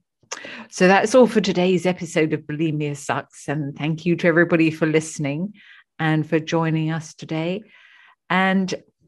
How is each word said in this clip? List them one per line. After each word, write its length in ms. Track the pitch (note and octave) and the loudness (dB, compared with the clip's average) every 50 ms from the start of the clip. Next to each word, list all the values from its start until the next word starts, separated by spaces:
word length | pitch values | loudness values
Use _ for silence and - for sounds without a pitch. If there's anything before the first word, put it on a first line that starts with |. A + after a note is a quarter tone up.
| _ _ _ _ _ _ - - - - - - - - | _ _ _ _ _ _ -16 -16 -14 -16 -16 -18 -18 -12
So 180 | - - F#3+ F3+ | 0 4 4 6
that's 260 | G3 F#3+ - G#3+ - | 6 6 4 4 6
all 140 | C4 B3+ - | 6 6 6
for 140 | - A3 | 4 2
today's 440 | F#3 G3+ F3+ F3 F3+ F#3 F#3 F3 D#3+ | 0 0 0 2 2 2 2 2 0
episode 480 | F3+ F3+ F3+ F3+ D#3+ - F3 D#3 D#3+ D#3 | 0 -2 -2 -6 -4 -2 0 0 0 0
of 80 | D3+ | -4
Bulimia 540 | D#3 - D3+ D3 E3 D#3+ D3 D3+ D3+ D3 C#3+ | -6 -8 -6 -4 -2 -2 -2 -2 -4 -4 -6
Sucks. 520 | C#3+ - - A#2+ C3+ C#3 - _ - - - | -6 -6 -4 -4 -4 -6 -8 _ -12 -8 -6
And 280 | C#3+ D3+ D3 C#3 C#3 | -4 -4 -4 -6 -6
thank 300 | - C#3 D3+ E3 D#3 - | -6 -4 -4 -4 -2 -2
you 100 | F3 F3 E3+ | -2 -2 2
to 100 | - F3+ | 2 2
everybody 440 | D#3+ E3 F3 E3 F3 E3 D#3+ D#3+ | 4 4 4 4 2 2 2 0
for 140 | D#3 - E3+ D#3 | 0 0 0 0
listening 680 | D3+ D#3 D#3 - - - D3+ C#3 C#3+ D3+ F3 G3+ - - - - - - _ _ _ - | 2 0 0 -2 -4 -6 -6 -4 -4 -4 -6 -8 -10 -14 -20 -20 -20 -20 _ _ _ -4
and 280 | E3 D#3+ D#3 D#3 D3+ D3 | -2 0 0 0 0 0
for 120 | - D#3+ | -2 -2
joining 520 | D#3 D#3 - E3 E3 D#3+ D#3 D#3+ D#3+ D#3 | -2 -2 -2 -2 0 0 0 -2 -2 -2
us 220 | D#3+ E3 D#3+ - - | -4 -6 -8 -12 -16
today. 500 | - - C#3 E3 D#3+ D#3+ E3+ F#3 G#3+ - _ _ - - _ - - - - _ _ _ - | -18 -12 -8 -6 -6 -4 -4 -6 -8 -10 _ _ -20 -20 _ -20 -20 -20 -20 _ _ _ -2
And 440 | E3+ F#3 F#3+ F#3+ F#3+ F#3+ F#3+ F3+ - - - _ _ _ _ | 0 0 2 2 2 0 0 -2 -4 -8 -10 _ _ _ _